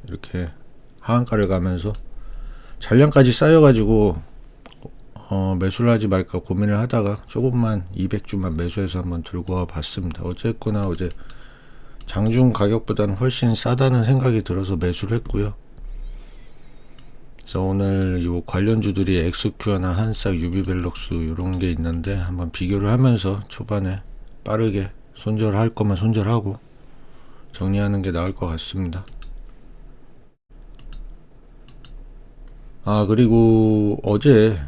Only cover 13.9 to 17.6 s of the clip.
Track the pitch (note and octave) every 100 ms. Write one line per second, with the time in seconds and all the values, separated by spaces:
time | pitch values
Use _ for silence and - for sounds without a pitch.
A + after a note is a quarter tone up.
13.9 | B2 A2+ C3+ B2+ A2+ - F#2 F#2+ F2+ F2+
14.9 | F2 G2 A#2 - G2 G#2 - - - -
15.9 | - - - - - - - - - -
16.9 | - - - - - - F#2+